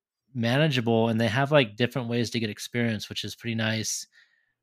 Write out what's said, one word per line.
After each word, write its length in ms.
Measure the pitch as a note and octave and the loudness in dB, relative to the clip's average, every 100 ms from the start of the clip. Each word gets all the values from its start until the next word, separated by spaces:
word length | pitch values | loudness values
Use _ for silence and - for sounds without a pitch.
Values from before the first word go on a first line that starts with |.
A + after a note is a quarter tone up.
| _ _ _ C3 | _ _ _ -2
manageable, 760 | A#2 C3+ D#3 B2+ A#2 A2+ A2+ | 2 4 2 2 2 4 4
and 100 | A2+ | 2
they 60 | A#2 | 0
have, 220 | A#2+ C#3 | 0 2
like, 220 | D3+ A2+ G#2 | 4 4 2
different 320 | A#2+ C#3 A#2 | -2 -2 -4
ways 200 | A#2+ A#2 | -2 -2
to 80 | A#2+ | -2
get 80 | A2 | -4
experience, 580 | G2+ - A#2+ A#2 G#2 - | -6 -8 -2 -2 -2 -6
which 140 | G#2 G#2 | -8 -10
is 100 | - | -8
pretty 200 | A#2 A2+ | -6 -2
nice. 520 | A2 A2 G#2 - - _ _ _ _ _ | -2 -2 -4 -6 -10 _ _ _ _ _